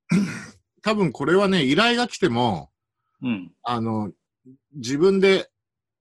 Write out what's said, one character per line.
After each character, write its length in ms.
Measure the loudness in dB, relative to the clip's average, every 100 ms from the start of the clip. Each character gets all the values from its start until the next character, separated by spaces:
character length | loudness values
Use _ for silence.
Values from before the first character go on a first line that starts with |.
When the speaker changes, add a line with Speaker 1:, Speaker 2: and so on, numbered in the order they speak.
| -4
Speaker 1:
<clears throat> 720 | -2 -2 -6 -16 -20 _ _
多 120 | -4
分 180 | 0 -2
こ 140 | -2 0
れ 100 | 2
は 120 | 2
ね、 160 | 2
依 120 | 2 2
頼 220 | 2 2
が 100 | -2
来 100 | -2
て 120 | -2
も、 400 | 0 0 -2 -8 _ _ _ _ -10
Speaker 2:
う 80 | -6
ん。 220 | -6 -8 _
Speaker 1:
あ 160 | -6 -4
の、 320 | -4 -4 -6 -10 _ _ -20 -20 _ -14
自 220 | -6 0
分 220 | 2 4
で 300 | 4 2 -2 _ _ _ _ _